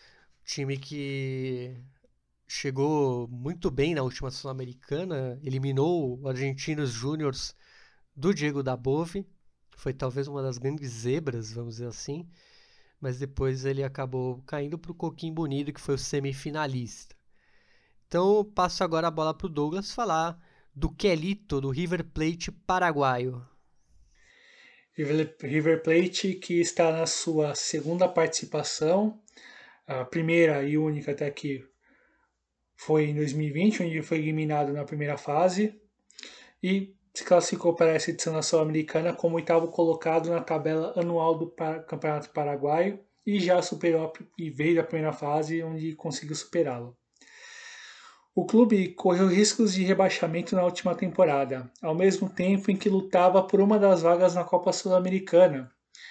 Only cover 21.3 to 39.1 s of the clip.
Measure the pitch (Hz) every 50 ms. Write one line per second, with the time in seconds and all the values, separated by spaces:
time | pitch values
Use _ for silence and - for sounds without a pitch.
21.3 | 202 202 - _ 147 139 135 139 131 135 180 170 180 175 165 165 - 147 156 160
22.3 | 170 170 - - - - _ - 180 185 180 175 160 143 139 131 127 123 123 127
23.3 | 127 120 120 - _ _ _ _ _ _ _ _ _ - - _ _ _ _ _
24.3 | _ _ _ _ _ _ - - _ _ _ _ _ - 151 139 151 156 156 151
25.3 | - _ - 135 139 156 151 160 165 160 160 165 160 170 180 180 185 - - 190
26.3 | 190 190 - - 175 170 170 170 - - 170 165 160 160 165 156 - - - 170
27.3 | 160 156 151 147 143 - - - - 156 143 151 170 180 185 175 - 175 160 156
28.3 | 160 - - 147 - 151 147 - - - 156 156 175 196 214 214 214 - _ _
29.3 | _ - - - - - - - - _ _ - 139 131 127 - - 165 160 160
30.3 | 165 170 170 160 151 143 139 143 147 151 156 156 151 147 147 151 143 - 147 143
31.3 | 143 - - 147 139 131 - _ _ _ _ _ _ _ _ _ _ _ _ _
32.3 | _ _ _ _ _ _ _ _ _ _ - - 156 156 151 147 147 147 151 143
33.3 | 135 156 156 151 139 156 185 214 214 - 180 165 160 160 156 - 170 160 151 156
34.3 | 156 156 156 151 151 147 147 143 143 147 143 143 156 151 147 143 147 - - -
35.3 | 143 151 175 185 180 196 214 214 - - _ _ _ _ _ _ _ - - -
36.3 | - - - - _ _ - 185 190 196 196 - - _ _ _ _ - - -
37.3 | 180 175 170 - - - - 175 170 - 170 160 160 156 - - 160 - - 165
38.3 | 160 156 151 - - 160 156 156 156 156 156 - - 160 160 175